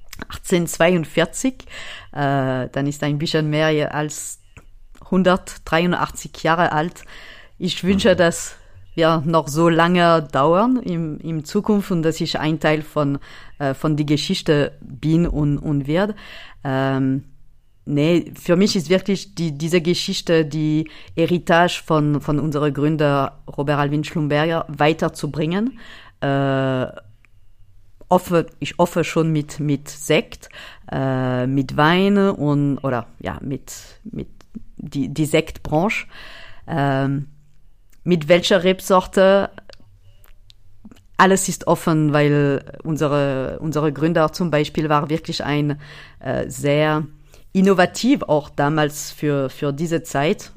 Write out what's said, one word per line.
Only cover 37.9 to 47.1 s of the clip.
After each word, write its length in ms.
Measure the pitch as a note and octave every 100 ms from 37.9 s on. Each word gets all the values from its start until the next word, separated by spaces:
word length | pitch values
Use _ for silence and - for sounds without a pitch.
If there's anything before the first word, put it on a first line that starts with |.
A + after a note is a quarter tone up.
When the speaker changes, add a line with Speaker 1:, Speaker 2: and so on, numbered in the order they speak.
| -
Speaker 1:
mit 240 | E3+ F3 D3+
welcher 360 | G#3 - G3
Rebsorte? 840 | F3+ F#3 - F#3 - G3 F#3+ G3 - - - - - - - - - - - - - - - - - -
Alles 300 | F#3+ F#3+ -
ist 180 | - -
offen, 480 | D#3+ F3 D#3 D3+
weil 500 | D3 D3 D3 C#3+ C#3 - -
unsere, 760 | - D3 D3+ C#3+ C#3 C3 B2+ -
unsere 320 | D#3 D3 D#3
Gründer 400 | C#3 D#3+ E3+ D#3
zum 180 | - F3
Beispiel 380 | D3+ D3+ - D3+
war 220 | D3 C#3
wirklich 340 | D#3+ - D#3+
ein, 340 | - D3 D3 D3 - - - -
äh, 280 | C3+ B2+ -
sehr 560 | B2+ C#3+ D3 D#3 D3+ D3